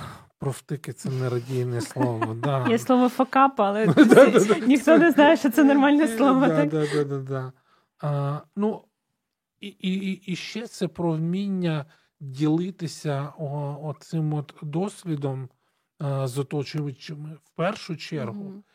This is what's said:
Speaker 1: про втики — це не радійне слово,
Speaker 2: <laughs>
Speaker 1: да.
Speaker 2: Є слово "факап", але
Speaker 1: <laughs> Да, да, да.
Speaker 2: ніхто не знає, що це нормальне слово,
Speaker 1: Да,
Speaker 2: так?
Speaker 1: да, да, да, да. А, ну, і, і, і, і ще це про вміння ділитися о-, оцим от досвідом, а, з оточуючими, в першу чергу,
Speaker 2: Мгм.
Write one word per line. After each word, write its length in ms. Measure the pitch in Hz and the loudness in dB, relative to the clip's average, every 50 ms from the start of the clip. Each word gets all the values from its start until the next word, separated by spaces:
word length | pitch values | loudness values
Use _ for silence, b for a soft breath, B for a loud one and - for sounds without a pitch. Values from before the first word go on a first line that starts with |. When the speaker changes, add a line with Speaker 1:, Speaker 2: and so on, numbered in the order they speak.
| B B B B B B _ _ | B B B B B B _ _
Speaker 1:
про 120 | - 139 | -8 -8
втики — 420 | 127 - - _ 156 143 - - 117 | -8 -8 -10 _ -10 -10 -10 -14 -16
це 180 | - - 139 | -10 -8 -8
не 180 | 131 127 131 127 | -6 -4 -4 -4
радійне 520 | 123 123 117 127 131 127 123 123 120 117 | -4 -4 -6 -4 -4 -4 -4 -4 -4 -6
слово, 540 | 110 - - 131 - 120 117 110 117 110 113 | -6 -8 -4 -4 -2 -2 -2 -4 -4 -6 -6
Speaker 2:
<laughs> 80 | 117 117 | -6 -4
Speaker 1:
да. 260 | 143 139 - 127 247 | -2 -2 0 0 0
Speaker 2:
Є 100 | 226 226 | 0 0
слово 300 | - - 254 247 254 247 | 2 2 2 2 2 0
"факап", 520 | - - 262 - - 269 269 277 269 - | 0 -2 -4 0 2 2 2 2 2 0
але 260 | 202 196 202 214 220 | 0 0 0 0 2
Speaker 1:
<laughs> 80 | 190 147 | 2 6
Да, 100 | - 302 | 8 8
да, 400 | 226 - 233 277 233 202 220 196 | 10 10 10 10 10 8 4 4
да. 140 | 214 202 170 | 4 2 2
Speaker 2:
ніхто 400 | 214 247 277 285 - 294 320 311 | 4 2 2 4 6 6 6 6
не 120 | 330 339 269 | 6 6 6
знає, 240 | 277 294 294 330 | 6 6 6 6
що 140 | - - 277 | 4 2 0
це 140 | 214 302 302 | 4 4 4
нормальне 440 | 277 285 285 269 285 294 294 320 285 | 6 6 6 4 4 4 4 2 0
слово, 320 | 226 - 277 269 262 - | 0 2 2 4 4 4
Speaker 1:
Да, 80 | - 165 160 | 2 2 2
Speaker 2:
так? 120 | 156 151 151 | 2 0 0
Speaker 1:
да, 160 | 156 156 151 147 151 | 0 -2 -2 0 0
да, 100 | 147 147 | -2 -2
да, 140 | 139 139 135 | -2 -4 -6
да. 340 | 131 131 135 131 131 131 127 _ _ _ _ _ _ _ _ _ - | -6 -6 -6 -8 -8 -10 -12 _ _ _ _ _ _ _ _ _ -6
А, 380 | 147 143 143 143 139 143 147 - _ _ | -4 -4 -2 -2 -4 -4 -6 -10 _ _
ну, 280 | 202 202 214 196 - - _ _ _ _ _ _ _ _ _ _ _ _ _ _ _ | -4 -4 -4 -4 -6 -12 _ _ _ _ _ _ _ _ _ _ _ _ _ _ _
і, 80 | 202 202 | -16 -16
і, 260 | - _ - 185 185 196 196 190 190 | -14 _ -4 -4 -4 -2 -4 -6 -6
і, 0 | 180 - - 175 | -8 -8 -10 -10
і 40 | |
ще 300 | - - - - 220 240 | -8 -10 -10 -12 -12 -12
це 220 | - - - 196 160 | -12 -8 -6 -6 -6
про 240 | - - 175 170 160 | -6 -4 -4 -2 -2
вміння 720 | 156 160 170 175 190 202 202 196 185 175 170 156 151 139 - _ _ _ _ _ _ | -2 -2 -2 -4 -4 -4 -4 -4 -2 -2 -2 -2 -4 -6 -10 _ _ _ _ _ _
ділитися 1120 | 151 135 131 135 151 151 151 165 175 190 180 - 170 151 - - - 156 143 139 143 147 - - | -16 -16 -6 -2 0 0 0 0 -2 -6 -8 -8 -10 -10 -10 -8 -6 -6 -6 -6 -6 -8 -10 -10
о-, 400 | 160 135 143 147 143 143 143 139 151 | -10 -8 -8 -8 -8 -8 -10 -10 -10
оцим 520 | 156 139 - - - - 160 156 151 151 | -12 -12 -12 -12 -8 -6 -4 -2 -2 -4
от 200 | 147 139 - - - - | -4 -6 -10 -14 -16 -14
досвідом, 840 | 147 143 165 190 202 - - - 175 156 143 139 139 131 131 131 123 _ _ _ _ _ _ _ _ _ _ | -8 -6 -4 -4 -6 -8 -12 -8 -8 -8 -6 -6 -6 -6 -8 -10 -14 _ _ _ _ _ _ _ _ _ _
а, 280 | 156 139 139 135 135 | -6 -4 -4 -4 -4
з 120 | 131 120 143 | -4 -4 -6
оточуючими, 1000 | 139 - - 147 135 - - 156 147 143 127 - - - 156 147 151 156 160 147 _ | -6 -6 -6 -6 -6 -6 -8 -8 -8 -8 -10 -12 -16 -16 -16 -14 -14 -16 -18 -20 _
в 60 | _ | _
першу 460 | _ - 165 190 208 - - - 165 | _ -4 -4 -4 -4 -6 -10 -12 -12
чергу, 480 | 151 - - 165 147 127 113 104 - - | -12 -10 -10 -8 -8 -8 -8 -10 -12 -14
Speaker 2:
Мгм. 180 | 98 190 208 - _ _ | -14 -16 -18 -20 _ _